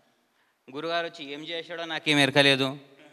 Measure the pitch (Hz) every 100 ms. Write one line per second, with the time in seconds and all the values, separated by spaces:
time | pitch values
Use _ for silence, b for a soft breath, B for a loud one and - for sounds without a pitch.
0 | _ _ _ _ _ _ _ 131 160 170
1 | 170 - 139 143 156 170 160 170 165 160
2 | 156 147 139 131 139 135 135 143 - _
3 | -